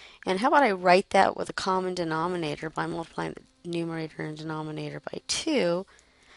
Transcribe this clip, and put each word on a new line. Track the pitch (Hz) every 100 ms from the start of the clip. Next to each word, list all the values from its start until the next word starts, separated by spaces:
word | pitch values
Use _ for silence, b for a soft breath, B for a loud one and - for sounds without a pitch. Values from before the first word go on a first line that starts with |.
| B B
And | 185 190
how | 254
about | 294
I | 254
write | 185 180 185 -
that | 196 190 -
with | -
a |
common | - 196 185 185
denominator | 180 165 160 175 180 156 147 160
by | 160 160
multiplying | 170 165 - 165
the | - - _ 175
numerator | 170 165 160 160 -
and | 156 156
denominator | 160 156 156 156 147 147
by | - - -
two. | - - 269 175 175 196 b b b b